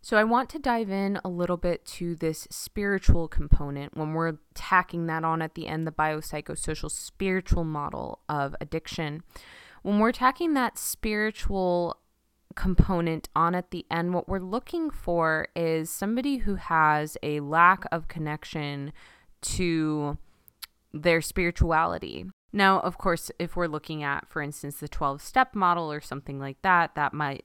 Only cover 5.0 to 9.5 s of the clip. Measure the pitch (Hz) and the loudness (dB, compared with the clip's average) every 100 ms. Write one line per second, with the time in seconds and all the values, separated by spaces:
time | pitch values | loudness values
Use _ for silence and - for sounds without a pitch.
5 | 165 160 160 160 160 - - 160 160 156 | -2 -2 -2 -2 -4 -8 -8 -6 -4 -2
6 | 156 156 - 151 147 135 - 151 151 - | -2 -2 -6 -8 -8 -8 -6 -6 -8 -10
7 | - - 190 185 180 180 165 151 143 - | -12 -6 -2 -2 2 0 0 -4 -6 -8
8 | - - - 151 139 143 147 160 - - | -8 -10 -6 -4 -4 -6 -8 -8 -8 -6
9 | 151 151 - - - | -6 -8 -12 -20 -20